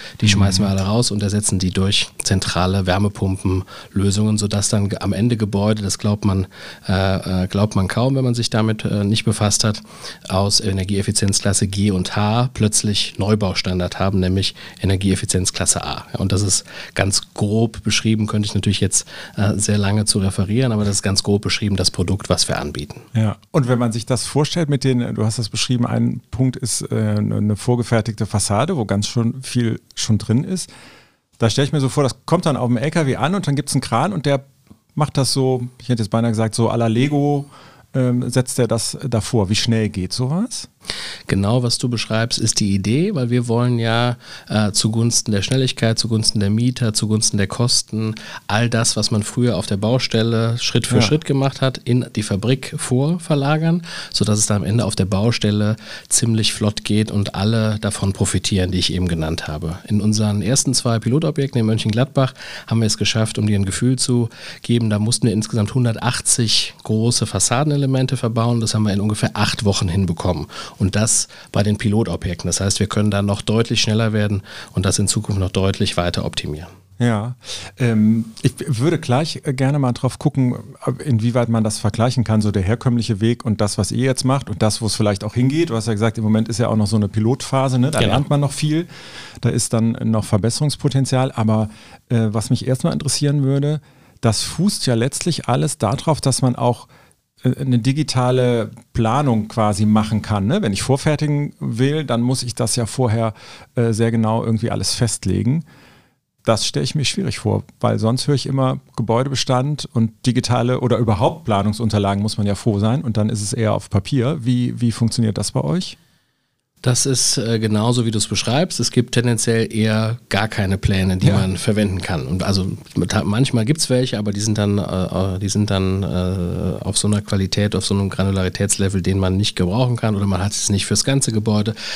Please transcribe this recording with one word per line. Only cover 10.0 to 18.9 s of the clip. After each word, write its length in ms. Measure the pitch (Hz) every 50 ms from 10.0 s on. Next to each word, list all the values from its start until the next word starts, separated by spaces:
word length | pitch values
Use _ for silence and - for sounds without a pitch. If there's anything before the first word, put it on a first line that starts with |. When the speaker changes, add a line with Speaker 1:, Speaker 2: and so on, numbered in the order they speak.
| - - - - - -
Speaker 1:
aus 320 | 95 95 98 101 98 -
Energieeffizienzklasse 1080 | - 95 95 95 95 92 101 98 95 - 98 - - 98 95 - - 104 101 - 101 95
G 240 | 95 95 98 107
und 240 | 98 92 90 - -
H 340 | 104 104 104 110 120 123 123 -
plötzlich 580 | - 110 107 107 - - 107 104 - - - - -
Neubaustandard 800 | 98 101 110 107 107 95 90 - - 95 92 92 90 87 - -
haben, 200 | 95 95 101 98
nämlich 360 | 90 90 92 95 95 - - - - - - -
Energieeffizienzklasse 1000 | - 92 98 92 98 98 95 92 - - - 92 92 - - - 92 - - 85 -
A. 220 | - - - - - -
Ja, 60 | -
und 120 | 95 95
das 100 | 98 98
ist 240 | 104 101 - - - - - - - - -
ganz 380 | - 98 98 98 - - - _
grob 480 | - 110 101 107 110 113 110 - - -
beschrieben, 420 | 107 101 - - 110 110 107 107
könnte 220 | 104 - 104 104 104
ich 80 | -
natürlich 240 | 104 - 107 98 -
jetzt, 260 | - 98